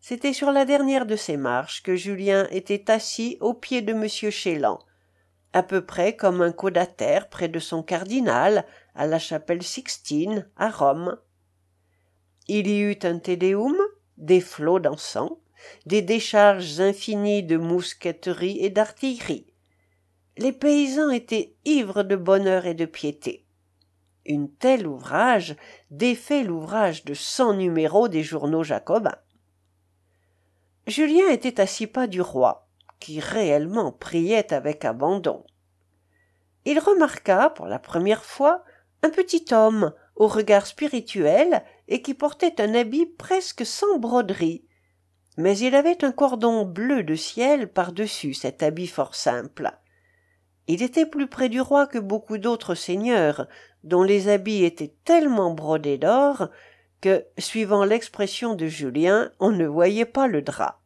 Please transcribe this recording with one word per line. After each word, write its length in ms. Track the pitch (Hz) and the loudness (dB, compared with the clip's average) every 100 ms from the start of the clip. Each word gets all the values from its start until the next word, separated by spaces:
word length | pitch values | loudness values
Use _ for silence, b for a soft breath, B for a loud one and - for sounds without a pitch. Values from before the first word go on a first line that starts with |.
C'était 320 | - 240 285 | -10 -6 -4
sur 180 | 269 285 | -2 2
la 140 | 277 | 2
dernière 420 | 269 285 269 269 233 | 4 4 4 2 0
de 80 | |
ces 220 | 214 - 147 | -4 -2 -2
marches 460 | 131 123 147 - | 0 0 -2 -8
que 100 | - | -4
Julien 540 | 180 180 196 196 196 190 | -4 -2 -4 2 2 2
était 400 | 185 180 202 202 | -4 -4 -4 0
assis 460 | 220 214 - 233 - | 0 0 -6 -6 -4
au 140 | 214 | -4
pied 260 | 240 - 247 | -4 -4 -4
de 120 | 208 | -2
monsieur 380 | 220 214 - 214 | -4 -4 -4 -6
Chélan, 500 | 208 - 160 117 98 _ _ _ _ _ _ _ | -4 -4 0 0 -2 _ _ _ _ _ _ _
à 100 | 185 | -2
peu 220 | 180 190 | 0 -2
près 320 | 180 - 180 226 | -4 -2 -2 2
comme 240 | 196 180 | 0 2
un 120 | 175 | 0
caudataire 760 | 165 190 175 180 - 110 156 190 | 0 -2 0 -2 -4 0 0 -2
près 200 | - 170 | -6 -6
de 120 | 165 | -6
son 220 | 156 165 | -6 -8
cardinal 840 | 156 170 185 247 233 120 165 214 - B B | -4 -6 -4 -2 0 2 4 2 -2 B B
à 120 | - 151 | -6 -2
la 140 | 160 | -2
chapelle 420 | 156 156 151 175 | -4 -10 -4 -4
Sixtine 880 | 175 - 262 - - 147 180 214 - - | -4 -12 -10 -12 -6 -4 -2 -4 -8 -6
à 140 | 214 | -6
Rome. 460 | 214 139 143 175 220 _ _ _ _ _ _ _ _ _ _ _ _ _ | 0 2 2 -4 -8 _ _ _ _ _ _ _ _ _ _ _ _ _
Il 180 | 208 196 | -2 0
y 140 | 208 | 0
eut 180 | 208 202 | 0 -2
un 140 | 180 170 | -4 -4
Te 180 | 165 180 | -4 0
Deum, 400 | 185 196 233 349 403 - _ _ | 0 0 0 0 -2 -4 _ _
des 240 | 156 185 | 2 2
flots 400 | 175 - 151 185 | 2 -4 0 2
d'encens, 560 | 160 151 - - 135 330 _ B B B - | 2 -4 -8 -6 -6 -8 _ B B B -2
des 160 | 202 | -2
décharges 760 | 180 226 220 214 208 196 175 147 | 2 -2 0 6 6 6 -2 0
infinies 640 | 196 202 - 208 208 208 | 0 0 -6 -4 0 -2
de 120 | 175 160 | 0 -2
mousqueterie 1000 | 165 175 175 - 175 170 - 170 180 202 | 0 -2 -4 -8 -8 -6 -6 -4 -4 -2
et 60 | 190 | -2
d'artillerie. 840 | 196 214 - 269 240 - 139 - _ _ _ _ _ _ _ _ - | 0 -2 -2 -6 -6 -6 -8 -10 _ _ _ _ _ _ _ _ -6
Les 140 | 247 | -4
paysans 580 | 262 285 294 277 269 302 | -2 2 2 2 0 0
étaient 440 | 240 233 220 - _ | -2 -2 -4 -4 _
ivres 380 | - 302 214 196 | 0 0 0 -2
de 140 | 196 196 | 0 0
bonheur 500 | 175 196 196 185 180 | 4 4 4 0 0
et 80 | |
de 120 | 165 165 | -4 -6
piété. 600 | - 151 147 - - _ _ _ _ _ _ _ _ - | -4 -8 -6 -10 -10 _ _ _ _ _ _ _ _ -6
Une 240 | 147 143 | -4 -4
telle 360 | _ 247 262 180 | _ 0 2 0
ouvrage 680 | 135 127 147 233 233 165 147 B B B | -10 -6 0 2 2 0 -14 B B B
défait 540 | 143 240 240 - 294 | -2 0 0 -2 -2
l'ouvrage 600 | 233 165 160 208 202 156 | -2 -6 -4 0 0 -2
de 100 | - | -10
cent 400 | 143 - - 247 | -10 -8 0 2
numéros 540 | 202 185 165 156 185 233 | 2 0 0 2 2 2
des 140 | 160 | 0
journaux 400 | 156 156 143 160 | -4 -4 -2 -2
jacobins. 560 | 156 113 - 196 202 - _ _ _ _ _ _ _ _ _ _ _ _ _ _ _ _ - | -2 -4 0 0 0 -6 _ _ _ _ _ _ _ _ _ _ _ _ _ _ _ _ -10
Julien 420 | 220 302 320 381 | -2 2 4 4
était 320 | 247 262 247 | 2 -2 0
à 60 | 190 | -2
six 200 | - 214 | -2 -8
pas 200 | - 247 | -4 -4
du 140 | 180 | -2
roi, 480 | 175 139 123 - _ _ _ _ | -4 2 0 0 _ _ _ _
qui 180 | - 156 | -14 -10
réellement 760 | - 220 190 147 156 214 170 | -6 -2 2 2 0 -2 -4
priait 600 | - - 170 170 220 196 | -6 -6 -2 0 0 0
avec 320 | 147 143 151 | -2 -4 -4
abandon. 600 | 135 117 143 196 165 80 - _ _ _ _ _ _ _ _ _ _ _ | -4 -2 -2 0 -2 -6 -10 _ _ _ _ _ _ _ _ _ _ _
Il 140 | - 294 | -2 0
remarqua, 720 | 311 392 302 - - 190 277 | 4 4 4 0 0 4 4
pour 160 | 311 87 | 0 -10
la 120 | 107 | -10
première 460 | - 170 196 214 | -6 -2 0 0
fois, 380 | - - 285 359 b b b _ | -2 0 2 2 b b b _
un 80 | 311 | -2
petit 360 | 311 359 330 - | 0 0 0 2
homme 420 | 233 220 220 170 - b - | 4 6 4 -2 -4 b 2
au 100 | 214 | 2
regard 400 | 208 214 202 202 | 2 4 4 4
spirituel 960 | - 302 254 214 202 151 180 320 302 B B - | -6 -4 -4 -6 0 4 4 4 2 B B -6
et 140 | 254 | -6
qui 100 | 254 | -4
portait 480 | 269 294 - 349 339 | -4 -4 0 -2 0
un 140 | 214 | 0
habit 320 | 226 226 269 339 | 2 0 0 -2
presque 580 | - - 370 370 - | -4 -2 -2 -2 -8
sans 340 | 233 - 403 370 | -8 -2 0 0
broderie. 680 | 226 247 214 190 165 165 _ _ _ _ _ _ _ - | 2 0 0 -2 -2 -2 _ _ _ _ _ _ _ -2
Mais 180 | 170 196 | 0 2
il 160 | 254 | 2
avait 300 | 269 302 349 | 4 4 2
un 80 | 277 | 0
cordon 520 | 262 285 247 233 226 | 2 0 2 0 0
bleu 380 | 202 175 240 277 | -2 -4 -2 -2
de 120 | 165 | 0
ciel 580 | 160 - - 247 294 208 | -4 -6 -2 2 2 0
par-dessus 640 | - 180 175 214 - 151 | -2 -4 -2 -6 -4 -8
cet 280 | 135 131 131 | -6 -8 -2
habit 240 | 156 156 175 | -2 -2 -8
fort 280 | - 139 | -4 -6
simple. 560 | - - 123 123 - 151 - _ _ _ _ _ _ _ _ - | -2 -2 -2 -6 -8 -8 -8 _ _ _ _ _ _ _ _ -6
Il 160 | 175 | -2
était 240 | 240 285 320 | -2 0 0
plus 200 | 311 269 | 0 -6
près 220 | - 254 | -2 -2
du 120 | 233 | -2
roi 260 | 262 285 285 | 2 2 2
que 120 | 247 | -2
beaucoup 400 | 196 208 - 214 | -4 -6 -4 -4
d'autres 360 | 214 233 - | -2 -4 -4
seigneurs, 760 | 170 - 180 226 233 160 147 127 B B B | -6 -4 -4 0 2 2 0 -6 B B B
dont 200 | 156 180 | 0 2
les 260 | 190 202 190 | 4 4 4
habits 360 | 202 190 214 | 2 2 2
étaient 300 | 175 170 147 _ | 2 0 -12 _
tellement 480 | - 339 302 233 180 | 4 4 4 2 0
brodés 460 | 165 151 156 147 139 | -2 -2 -2 0 0
d'or 520 | 151 240 285 277 170 b b b b _ | 2 4 4 0 -6 b b b b _
que, 240 | 190 190 - - | 2 2 0 -10
suivant 460 | - 220 214 202 | -8 -4 0 2
l'expression 680 | 202 226 226 - 196 - 240 | 4 2 -2 -6 -6 -4 -6
de 120 | 202 160 | -4 -4
Julien, 640 | 156 139 127 170 208 - _ | -4 -6 0 4 4 2 _
on 100 | 190 | 0
ne 160 | 208 165 | 2 0
voyait 380 | 147 175 208 | 2 2 2
pas 220 | 233 262 269 | -2 0 0
le 160 | 165 | 0
drap. 400 | 139 - 85 - | -4 -4 -6 -6